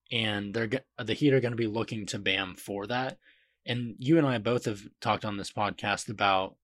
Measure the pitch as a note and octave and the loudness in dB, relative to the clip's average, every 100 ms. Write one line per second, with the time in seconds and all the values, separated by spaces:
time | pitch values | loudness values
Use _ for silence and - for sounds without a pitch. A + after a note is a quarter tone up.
0 | _ A#2+ A2 G#2 G2+ A2+ A2+ C3 - - | _ -2 0 -2 -2 -4 -2 -4 -6 -10
1 | A2 A2+ D3 C3 A#2+ A#2 A2+ A2 A2 A2 | -4 2 4 4 2 0 -2 -2 -4 -6
2 | G2 A2 G2 F#2+ F#2 F2+ - G2+ G#2 B2 | -6 -4 0 0 -2 -8 -8 -6 -4 -2
3 | C3+ - _ _ _ _ C3+ B2 A#2+ G2+ | -4 -8 _ _ _ _ -6 -4 -4 -4
4 | B2+ E3 C#3 A#2+ G#2+ B2 A#2+ G#2 - - | 4 6 6 2 2 0 0 -4 -8 -4
5 | A#2 G2+ G#2+ G2 F#2+ - G2+ - G#2+ G2 | 0 0 -2 -6 -6 -2 -2 0 -2 -2
6 | - G#2 G2+ F#2 F#2+ - | -2 2 4 4 2 -6